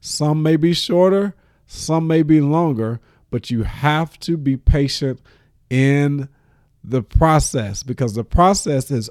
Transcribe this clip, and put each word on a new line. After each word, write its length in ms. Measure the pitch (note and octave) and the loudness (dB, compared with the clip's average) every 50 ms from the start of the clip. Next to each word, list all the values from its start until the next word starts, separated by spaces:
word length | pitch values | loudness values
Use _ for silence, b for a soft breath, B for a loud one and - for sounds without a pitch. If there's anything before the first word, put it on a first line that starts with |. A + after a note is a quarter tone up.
Some 420 | - - - - D3+ D3+ D#3 D#3 D3+ | -14 -12 -6 -2 -2 0 0 0 2
may 120 | D#3 E3 | 2 2
be 180 | D#3 D#3 F3 F3 | 2 2 0 0
shorter, 600 | E3 - - F3 F3 F3+ F#3+ F#3+ G3 G3+ G3+ - _ _ _ _ _ _ _ | -2 -2 0 2 2 4 4 4 2 0 -2 -6 _ _ _ _ _ _ _
some 380 | - - - - D#3 E3 D#3+ | -18 -14 -6 -4 -2 -2 0
may 160 | D#3+ E3 D#3+ | 2 2 2
be 200 | D#3 D3 D#3 D#3 | 4 4 4 4
longer, 580 | C#3+ C#3+ D3+ E3 F3 D#3+ C3+ A2 A2 A2 A#2 A#2 b b b b b b | 4 2 2 2 0 0 0 -2 -4 -6 -6 -10 b b b b b b
but 180 | - A#2+ - - | -8 -8 -6 -4
you 140 | B2 A2+ G#2 | -4 -4 -4
have 560 | - - G#2+ C3+ D3 D3+ D#3 E3 D#3 - _ | -4 -6 -2 -2 0 0 0 -2 -4 -8 _
to 180 | - - E3+ D#3+ | -6 -6 -6 -2
be 180 | C#3 C#3 C3+ | -2 -2 -4
patient 640 | B2+ - - - D3 C#3+ C3+ - - D3 C3+ B2+ - b b b b b b b b _ _ | 2 2 4 4 4 2 0 -2 -4 -4 -6 -6 -8 b b b b b b b b _ _
in 640 | B2+ B2+ C3+ C#3 C#3 C#3+ C#3+ C#3+ C#3+ C#3+ C#3 C#3 - _ _ _ _ _ _ _ _ _ - | 0 2 2 4 2 2 2 0 -2 -4 -6 -10 -14 _ _ _ _ _ _ _ _ _ -10
the 180 | G2+ B2 C3 | -4 -4 -4
process 800 | A2 - - - E3 D#3+ D#3 D3+ - - - C3+ G#2+ G2+ G2+ G2 | -4 0 2 2 4 4 4 2 2 0 -4 -4 -6 -6 -8 -10
because 320 | - B2+ B2 - C3+ A2+ G2+ | -8 -10 -6 -4 -4 -4 -4
the 100 | A2+ A2+ | -6 -8
process 680 | - - D#3+ F3 F#3 G3+ - - - D3 C3+ B2 - | -2 2 4 4 4 4 2 -2 -2 -2 -2 -2 -2
is 180 | C#3+ A#2 G#2+ A#2 | -4 -4 -4 -6